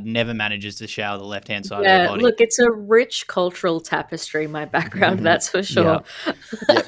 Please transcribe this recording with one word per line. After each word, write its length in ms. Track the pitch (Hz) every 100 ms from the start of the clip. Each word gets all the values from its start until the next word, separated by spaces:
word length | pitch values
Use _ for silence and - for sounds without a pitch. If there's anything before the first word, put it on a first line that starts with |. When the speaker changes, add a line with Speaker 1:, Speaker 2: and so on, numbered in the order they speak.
Speaker 1:
never 320 | 107 117 117
manages 420 | 113 104 104 104 101
to 100 | 107
shower 300 | - 104 101
the 60 |
left-hand 400 | 101 101 - 104 98
side 140 | 101
of 60 | 196
her 40 |
Speaker 2:
Yeah, 160 | 185 180
Speaker 1:
body? 140 | 202
Speaker 2:
look, 180 | 240 226
it's 180 | 233 -
a 120 | 240
rich 560 | 220 202 226 254 - -
cultural 520 | - 180 180 180 165
tapestry, 680 | - 151 151 165 - 156 156
my 200 | 151 151
background, 500 | 156 165 - 180 185
Speaker 3:
Mm-hmm. 80 |
Speaker 2:
that's 240 | 160 170 -
for 140 | 185
sure. 400 | 196 190 165 160 - - -
Speaker 1:
Yeah. 60 | - - 220 -
Speaker 3:
Yeah, 140 | -